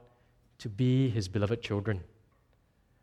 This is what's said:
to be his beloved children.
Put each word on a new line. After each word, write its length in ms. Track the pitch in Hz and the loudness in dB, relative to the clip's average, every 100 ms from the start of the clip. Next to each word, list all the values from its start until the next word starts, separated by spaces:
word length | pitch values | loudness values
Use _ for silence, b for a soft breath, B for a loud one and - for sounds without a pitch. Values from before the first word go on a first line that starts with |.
| - b b b _ - | -16 b b b _ -14
to 100 | 113 | -8
be 400 | 101 127 131 131 | 0 2 4 2
his 180 | 110 92 | 0 -2
beloved 360 | 101 101 117 | 0 0 0
children. 380 | - 101 101 95 - _ _ _ _ _ _ _ _ _ | -2 -2 -2 -4 -6 _ _ _ _ _ _ _ _ _